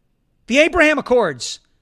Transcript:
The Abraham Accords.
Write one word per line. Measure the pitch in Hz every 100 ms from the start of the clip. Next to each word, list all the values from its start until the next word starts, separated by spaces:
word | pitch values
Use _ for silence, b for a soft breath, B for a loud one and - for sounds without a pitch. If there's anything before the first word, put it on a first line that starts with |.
| _ _ _ _ -
The | 254
Abraham | 330 349 311 302
Accords. | - 247 190 131 - - _ _